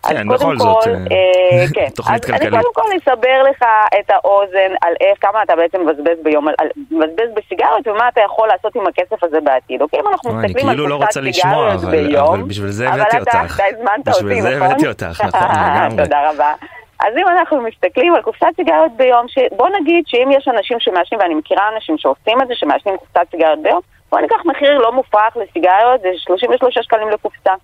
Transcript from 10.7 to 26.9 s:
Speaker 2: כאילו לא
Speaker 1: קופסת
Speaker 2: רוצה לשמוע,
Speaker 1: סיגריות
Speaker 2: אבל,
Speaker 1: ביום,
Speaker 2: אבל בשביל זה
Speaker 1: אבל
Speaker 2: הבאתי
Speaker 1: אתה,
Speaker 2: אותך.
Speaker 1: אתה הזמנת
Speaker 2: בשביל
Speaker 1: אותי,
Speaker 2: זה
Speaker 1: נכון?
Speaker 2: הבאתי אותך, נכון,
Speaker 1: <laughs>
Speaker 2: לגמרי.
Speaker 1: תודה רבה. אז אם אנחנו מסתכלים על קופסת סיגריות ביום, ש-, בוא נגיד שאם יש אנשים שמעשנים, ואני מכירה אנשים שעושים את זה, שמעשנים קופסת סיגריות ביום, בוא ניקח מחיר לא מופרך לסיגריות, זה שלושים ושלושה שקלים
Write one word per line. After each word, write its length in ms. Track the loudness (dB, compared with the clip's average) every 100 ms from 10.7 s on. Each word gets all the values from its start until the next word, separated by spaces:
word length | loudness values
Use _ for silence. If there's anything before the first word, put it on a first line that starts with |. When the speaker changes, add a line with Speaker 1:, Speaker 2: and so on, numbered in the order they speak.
Speaker 2:
כאילו 140 | 0 -2
לא 60 |
Speaker 1:
קופסת 140 | 0 -2
Speaker 2:
רוצה 120 | -2
לשמוע, 320 | -4 -2 0 2 0 0
Speaker 1:
סיגריות 60 |
Speaker 2:
אבל, 220 | 0 0 2
Speaker 1:
ביום, 320 | 2 2 0
Speaker 2:
אבל 80 | -4
בשביל 220 | -6 -6
זה 180 | -4 -2
Speaker 1:
אבל 120 | 0
Speaker 2:
הבאתי 160 | 0 0
Speaker 1:
אתה, 240 | 0 -2
Speaker 2:
אותך. 120 | -2
Speaker 1:
אתה 100 | -2 -4
הזמנת 380 | -2 -4 -2 0
Speaker 2:
בשביל 200 | -2 0
Speaker 1:
אותי, 120 | -2
Speaker 2:
זה 140 | -2 0
Speaker 1:
נכון? 100 | 0
Speaker 2:
הבאתי 180 | 2 0
אותך, 320 | -2 -8 -4
נכון, 160 | -2 0
Speaker 1:
<laughs> 360 | 0 0 0 0
Speaker 2:
לגמרי. 280 | 0 0
Speaker 1:
תודה 260 | 0 0 0
רבה. 220 | 0 -2 -2 -12 -20 -20 _
אז 140 | -2 0
אם 120 | 2
אנחנו 320 | 2 0 -2
מסתכלים 540 | -4 -4 -4 0 2
על 80 | 2
קופסת 240 | 0 -2 -2 0
סיגריות 360 | 0 2 2 2
ביום, 320 | 2 2 2
ש-, 260 | -2 -2 2
בוא 120 | 0 2
נגיד 240 | 2 0 0
שאם 220 | 0 2
יש 160 | 2 2
אנשים 320 | -2 -2 -2
שמעשנים, 400 | -2 -2 -2 -2
ואני 140 | -2
מכירה 340 | -2 -2 0 0
אנשים 240 | -4 -6 -2
שעושים 440 | -2 -2 -2 0
את 60 | 0
זה, 60 | -2
שמעשנים 400 | -2 -2 -2 -6
קופסת 340 | -4 -2 -2
סיגריות 320 | 0 0 2
ביום, 180 | 0 -2 -4 _ _
בוא 100 | -2
ניקח 160 | 0 0
מחיר 340 | -2 0 2 4
לא 140 | 2
מופרך 440 | 0 0 0 0 -2
לסיגריות, 640 | -8 0 2 4 4 2
זה 60 | 0 -6
שלושים 340 | -2 -2 0
ושלושה 280 | 0 0 -2
שקלים 260 | -2